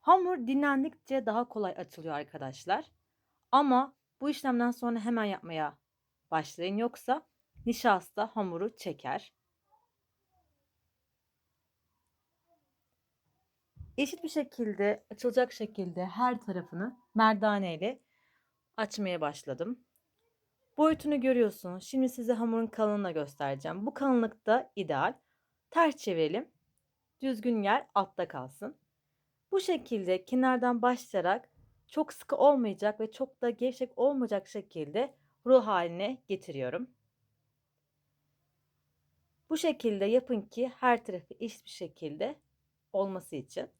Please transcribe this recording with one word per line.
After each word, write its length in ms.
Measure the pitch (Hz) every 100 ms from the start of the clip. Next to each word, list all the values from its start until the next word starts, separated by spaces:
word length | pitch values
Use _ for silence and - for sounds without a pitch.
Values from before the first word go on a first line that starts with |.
Hamur 460 | - 370 359 359 233
dinlendikçe 800 | 269 285 269 302 - - 269 226
daha 220 | 214 240
kolay 260 | 220 196 185
açılıyor 380 | 175 - 160
arkadaşlar. 720 | 147 143 151 135 135 - 208 311 _ _ _ _ _ _
Ama 420 | 262 294 254 269 _ _ _
bu 100 | 277
işlemden 400 | 294 277 240 240
sonra 300 | 240 240 233
hemen 240 | 214 233
yapmaya 540 | 208 190 165 160 151 - _ _ _ _ _
başlayın, 460 | 160 156 - 175 202
yoksa 460 | 233 - - 277 _ _ _ - -
nişasta 600 | 233 247 190 - - 214
hamuru 500 | - 190 165 208 -
çeker. 560 | 190 143 131 156 - _ _ _ _ _ _ _ _ _ _ 762 _ _ _ _ _ _ _ _ _ _ _ _ _ _ _ _ _ _ _ _ _ 330 294 _ _ _ _ _ _ _ _ _ _ - - -
Eşit 260 | 269 -
bir 40 | 320
şekilde, 760 | 311 277 - 226 202 202 208 _
açılacak 420 | 214 247 226 247
şekilde 540 | - 214 214 185 175 185
her 340 | 180 247 240
tarafını 560 | - 180 - 170 214 247 _
merdane 600 | 214 220 214 214 208 185
ile 260 | 160 196 269 _ _ _ _ _ _ _ -
açmaya 440 | 208 - 196 175
başladım. 600 | 151 143 - 127 175 247 _ _ _ _ _ _ _ _ _ -
Boyutunu 440 | 311 311 294 294
görüyorsunuz. 640 | 254 247 220 202 185 185
Şimdi 240 | - 262 262
size 240 | 247 226
hamurun 340 | 233 233 226 226
kalınlığını 440 | 226 214 208 190
göstereceğim. 760 | 156 143 - 139 139 147 170 220
Bu 80 |
kalınlıkta 800 | - 277 254 226 - - 226 - -
ideal. 380 | 170 143 170 262 _ _ _ _ _
Ters 260 | 330 330 269
çevirelim. 520 | - 170 156 185 302 _ _ _ _ _ _ _
Düzgün 420 | 269 233 233 226
yer 240 | 196 240 -
altta 340 | - 190 - 170
kalsın. 480 | 147 131 - 214 311 _ _ _ _ _ _ _
Bu 100 | 381
şekilde 640 | 381 330 - 220 180 185
kenardan 580 | - 254 262 254 247 240
başlayarak 640 | 247 247 - 202 175 214 - _ - _ _
çok 240 | - 302
sıkı 240 | - - -
olmayacak 640 | 277 277 226 190 208 214
ve 100 | 220
çok 320 | - 262 _
da 80 | 240
gevşek 480 | 240 247 254 254 -
olmayacak 500 | 262 285 233 202 196
şekilde 640 | 214 196 175 147 170 269 _ _ _ 233
rulo 200 | 262 214
haline 560 | 190 170 170 202 262 _
getiriyorum. 600 | 190 - 139 127 160 254 _ _ _ _ _ _ _ _ _ _ _ _ _ _ _ _ _ _ _ _ _ _ _ _ _ _
Bu 60 | 320
şekilde 480 | 339 302 233 202
yapın 360 | 202 240 247 233
ki 320 | 202 - 247 -
her 240 | 254 233
tarafı 300 | - 180 - -
eşit 240 | 226 -
bir 60 | -
şekilde 640 | - 170 - 156 147 220 302 _ _ _ _ _
olması 440 | 196 196 185 175 151
için. 340 | - - -